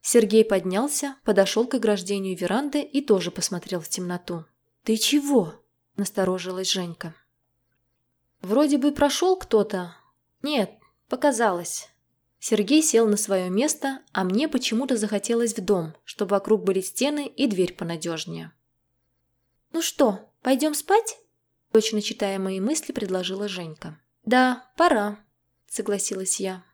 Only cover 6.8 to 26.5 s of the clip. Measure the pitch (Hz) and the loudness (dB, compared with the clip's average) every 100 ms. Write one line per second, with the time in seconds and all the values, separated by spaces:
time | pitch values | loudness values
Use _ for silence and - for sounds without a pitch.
6.8 | 175 165 165 160 _ _ _ _ _ _ | -4 -8 -14 -14 _ _ _ _ _ _
7.8 | _ _ _ _ _ _ 180 226 302 285 | _ _ _ _ _ _ -2 2 4 4
8.8 | 285 294 285 285 359 370 - 220 208 185 | 2 2 0 2 2 0 2 2 2 -4
9.8 | 175 - _ _ _ _ 285 294 196 - | -8 -14 _ _ _ _ -4 -2 -2 -6
10.8 | _ _ _ 254 294 233 226 180 262 - | _ _ _ 0 2 4 0 0 -6 -10
11.8 | - _ _ _ _ _ - 214 202 302 | -12 _ _ _ _ _ -2 0 4 4
12.8 | - 226 226 208 - 190 180 190 294 - | 4 4 4 2 0 -2 0 0 0 -2
13.8 | 269 262 _ - 185 196 311 269 - 226 | -6 -6 _ -4 0 0 0 -2 0 -2
14.8 | 269 240 208 208 - 233 233 220 180 196 | 0 0 0 -4 0 0 0 -2 0 0
15.8 | 160 - - - 196 202 196 220 180 190 | 0 -10 -20 -6 0 0 2 2 2 -2
16.8 | 185 - 269 294 185 - 269 190 180 - | -4 -2 -2 -2 -6 -2 -2 0 -2 -2
17.8 | 170 165 165 160 170 165 160 _ _ _ | -8 -6 -6 -8 -8 -12 -14 _ _ _
18.8 | _ _ _ _ _ _ _ _ _ 330 | _ _ _ _ _ _ _ _ _ -6
19.8 | 330 - 262 190 - _ 247 262 302 302 | -6 2 2 2 -12 _ 0 2 2 -2
20.8 | - 403 453 - _ _ _ _ _ 220 | 2 2 2 -10 _ _ _ _ _ 2
21.8 | 214 214 208 - 202 196 190 190 202 302 | 4 -4 -4 -4 -4 -2 -4 -4 -2 -4
22.8 | - 254 202 185 180 190 208 185 165 156 | -6 -8 -4 -4 -4 -6 -6 -8 -12 -12
23.8 | 165 156 _ _ - 254 254 247 - - | -16 -16 _ _ 2 4 4 0 -10 2
24.8 | 349 247 208 208 _ _ _ _ _ - | 4 4 0 -6 _ _ _ _ _ -8
25.8 | 196 202 - 190 190 - 190 | -4 -2 -2 -4 -4 -2 -4